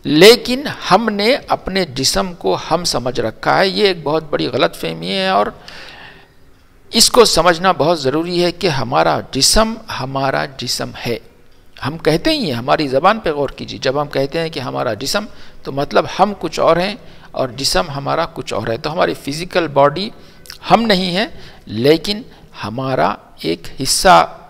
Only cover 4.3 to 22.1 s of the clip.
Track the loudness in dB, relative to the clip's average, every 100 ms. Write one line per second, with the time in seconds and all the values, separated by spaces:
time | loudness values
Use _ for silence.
4.3 | -4 -2 0 -2 -2 -8 -6 -6 -2 0
5.3 | 0 0 -6 -20 -18 -18 -20 -20 -20 -20
6.3 | -20 -20 -20 _ _ -4 2 4 6 6
7.3 | 6 4 4 2 2 2 2 0 0 -2
8.3 | 0 0 0 -2 0 0 2 2 0 -2
9.3 | 0 4 4 2 -2 -10 -8 -6 -2 -2
10.3 | -2 -4 -8 -8 -6 -8 -6 -6 -6 -8
11.3 | _ -20 -20 -20 -8 -8 0 2 2 2
12.3 | 0 -2 -4 0 0 2 4 4 2 -2
13.3 | -2 -4 -6 -12 -4 -2 -2 -2 -2 -2
14.3 | -4 -4 -6 -6 -4 -4 -4 -4 -4 -6
15.3 | -14 -16 -14 -8 -6 0 0 0 0 0
16.3 | 0 -6 0 2 4 0 -6 -14 -20 -12
17.3 | -6 -4 -4 -2 -2 -2 -6 -4 -4 -4
18.3 | -8 -8 -6 -4 -4 -4 -2 -2 -2 -8
19.3 | -8 -4 -2 0 4 4 2 -8 -10 -20
20.3 | -20 -20 -16 2 4 4 2 2 -2 -2
21.3 | -6 -16 -20 -8 2 4 4 2